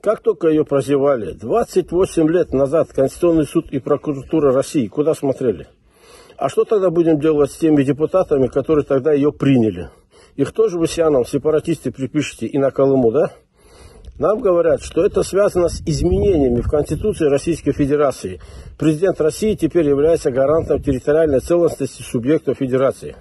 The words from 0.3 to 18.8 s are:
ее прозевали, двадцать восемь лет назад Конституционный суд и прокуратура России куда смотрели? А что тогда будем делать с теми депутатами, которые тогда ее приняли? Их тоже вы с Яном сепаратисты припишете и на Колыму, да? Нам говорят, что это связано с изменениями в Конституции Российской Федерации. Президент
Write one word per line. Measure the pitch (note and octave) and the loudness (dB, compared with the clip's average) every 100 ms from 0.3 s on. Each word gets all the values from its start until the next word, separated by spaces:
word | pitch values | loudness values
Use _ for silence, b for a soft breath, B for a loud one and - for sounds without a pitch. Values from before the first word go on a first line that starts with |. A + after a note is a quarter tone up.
| G#3 E3 | 0 2
ее | D#3 D3 | 2 0
прозевали, | C#3+ C3 C#3+ C#3 C3+ G#2+ | -2 0 0 2 0 -4
двадцать | D#2+ G#2+ G3+ A#3+ - E3+ | -10 -4 -2 0 -2 -2
восемь | E3+ G3 - D#3 | -2 0 0 0
лет | F3 D#3+ | 0 0
назад | C3 C3+ D#3+ C#3 | 0 0 0 -2
Конституционный | - C3+ - F3 E3 D3 | 0 -2 0 0 2 0
суд | E3 D#3 | -2 -4
и | C#3 | -8
прокуратура | C3 C#3+ - C#3 C3 D#3+ C#3+ | -2 -4 -2 -8 -4 0 2
России | C3 C3 D#3+ A2 | 2 0 -2 -4
куда | - D3 | -2 -2
смотрели? | D3 C#3+ C3 C3 G2 - _ _ B B B B B | 0 -2 -2 -2 -4 -8 _ _ B B B B B
А | C#3+ | -4
что | - | -2
тогда | A3 G#3+ F#3 | 0 2 2
будем | E3 E3 D#3 | 2 2 2
делать | D#3 D3+ C#3+ | 2 2 0
с | - | 0
теми | D#3+ D3+ | 2 2
депутатами, | C3+ C#3+ D#3 F#3 F3+ C#3+ B2+ | 2 0 0 0 0 0 0
которые | C#3 C3 D#3 | -2 0 0
тогда | C#3 C3+ C#3 | 2 0 2
ее | C#3+ C#3+ | 2 0
приняли? | - C#3+ C3 A2 E2+ E2+ - _ b b - | 0 2 2 2 -2 -12 -18 _ b b -6
Их | C#3 | -4
тоже | - A3 F3 | 0 0 0
вы | E3 | -2
с | - | 0
Яном | D#3+ C#3+ | 2 2
сепаратисты | A#2 C#3+ D3+ D#3 D#3 D#3+ C3 | 0 -2 0 0 -2 -4 -6
припишете | B2 B2+ D3+ C3+ - A2+ | -8 -6 -4 -6 -8 -6
и | C#3+ | -2
на | C#3 | -2
Колыму, | - C#3 C3+ A#2 | 2 2 4 2
да? | B2 F3+ - _ b b b b b b - | 2 -2 -4 _ b b b b b b -4
Нам | D3+ G#3+ | -2 0
говорят, | G3+ F3 E3+ C3 | 2 2 2 0
что | - - | -2 -2
это | G3 - | 0 0
связано | D#3+ F#3 G3+ F3+ E3+ | -2 2 2 2 0
с | - | -2
изменениями | - D3 - F#3 G3+ E3+ C3 A#2+ | -6 -2 0 0 2 2 2 0
в | A#2 | 0
Конституции | - D3 D#3 G#3+ F#3 C#3+ | -2 -2 -2 -4 0 0
Российской | C#3 - D#3+ - | 0 0 -4 -2
Федерации. | C#3 C#3+ D3 D3 - G2 F2+ B B B | -2 0 2 0 -2 -10 -12 B B B
Президент | - | -4